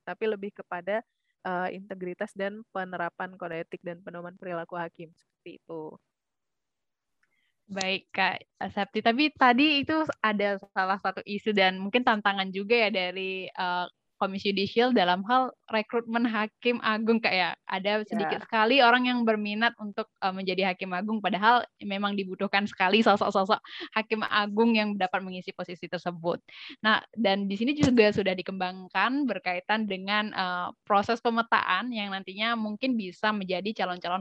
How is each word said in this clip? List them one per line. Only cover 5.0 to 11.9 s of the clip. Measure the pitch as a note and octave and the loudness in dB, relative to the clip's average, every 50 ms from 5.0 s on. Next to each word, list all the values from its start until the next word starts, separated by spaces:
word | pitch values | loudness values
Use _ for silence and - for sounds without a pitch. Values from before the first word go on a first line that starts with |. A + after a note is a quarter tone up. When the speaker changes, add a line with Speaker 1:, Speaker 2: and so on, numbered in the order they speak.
| E3+ D#3+ E3+ | -18 -20 _
Speaker 1:
seperti | _ _ _ _ _ _ F3 - - | _ _ _ _ _ _ -20 -20 -18
itu. | _ - E3 D#3+ D#3 D#3 - - _ _ _ _ _ _ _ _ _ _ _ _ _ _ _ _ _ _ _ _ _ _ _ _ _ _ _ _ _ _ _ _ _ - | _ -14 -12 -12 -12 -12 -16 -18 _ _ _ _ _ _ _ _ _ _ _ _ _ _ _ _ _ _ _ _ _ _ _ _ _ _ _ _ _ _ _ _ _ -10
Speaker 2:
Baik, | G3 G3 F#3+ F#3+ F#3+ F3+ - _ | -6 -4 -2 -2 -2 -4 -6 _
Kak | - - F#3+ F3+ - - - _ _ _ G3+ F#3+ - | -2 0 0 2 0 -2 -8 _ _ _ -8 -4 -2
Septi. | G#3 G3 - - G#3+ | -2 -4 -2 -2 0
Tapi | G#3+ A#3 A3+ B3+ D4+ D4+ | 2 2 4 4 2 0
tadi | - - C4+ B3 A#3+ A#3+ D4 D#4 D4 C#4+ C4+ | 4 6 6 6 8 6 6 4 4 2 0
itu | - D#4+ D#4+ D#4 C#4+ - - | 0 0 0 0 -2 -2 0
ada | - A3 G#3+ G3+ G3+ G3+ G3+ F#3+ - - _ | 0 0 2 2 0 0 -2 -4 -8 -6 _
salah | G3 F#3 F#3 G3 G3 | -2 0 0 0 -2
satu | - F#3+ F#3+ - | -2 -4 -4 -4
isu | - - G3+ G3+ - A3 G#3+ | -8 -8 -8 -4 -2 0 4
dan | G3+ F#3+ F#3 F#3 F#3+ | 4 4 4 2 0
mungkin | F#3+ G3+ | -4 0